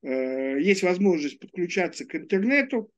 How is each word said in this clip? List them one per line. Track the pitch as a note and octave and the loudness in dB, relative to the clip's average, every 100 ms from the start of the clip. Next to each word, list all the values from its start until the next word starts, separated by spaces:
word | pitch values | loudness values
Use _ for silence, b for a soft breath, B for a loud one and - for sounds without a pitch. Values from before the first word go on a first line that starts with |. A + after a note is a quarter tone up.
э, | C#3 C3 C3 C3 C3+ C3+ | -4 -2 -2 -2 -2 0
есть | F3+ G3 | 2 4
возможность | F#3 F3+ G3+ E3+ D3 - | 2 4 4 2 -2 -8
подключаться | - - F3 F#3+ F3 - - | -14 -6 -4 -2 -2 -4 -10
к | - | -10
интернету | D3+ F#3+ G#3+ C#4+ C#4 A#3+ G#3+ | -2 0 2 2 2 -2 -4